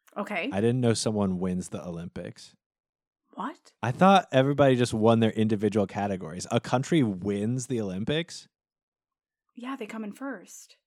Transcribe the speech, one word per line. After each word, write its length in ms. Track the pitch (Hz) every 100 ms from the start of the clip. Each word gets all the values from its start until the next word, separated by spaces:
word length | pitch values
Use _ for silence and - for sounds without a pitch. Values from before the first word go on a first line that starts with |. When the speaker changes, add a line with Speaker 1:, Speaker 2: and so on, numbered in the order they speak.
| _ -
Speaker 1:
Okay. 340 | 208 196 214
Speaker 2:
I 80 | 101
didn't 180 | 113 127
know 120 | 120
someone 460 | 107 117 107 98 90
wins 300 | 92 90 92
the 160 | 92 90
Olympics. 720 | 85 85 - 90 - - _ _ _ _ _ _ _ _ -
Speaker 1:
What? 360 | 220 339 _ -
Speaker 2:
I 80 | 120
thought 360 | - 190 196 -
everybody 440 | 131 135 143 139 127
just 180 | 120 110
won 240 | 110 113
their 100 | 110
individual 540 | 110 110 107 104 104 95
categories. 600 | 104 101 95 80 90 -
A 100 | 117
country 440 | - 127 135 170
wins 640 | 117 92 98 101 107 127 120
the 120 | 120
Olympics? 680 | 101 92 110 151 170 - - _ _ _ _ _ _ _ _ _ _ -
Speaker 1:
Yeah, 200 | 247 269
they 100 | 214
come 180 | 220
in 80 | 208
first. 680 | 202 277 220 - - - _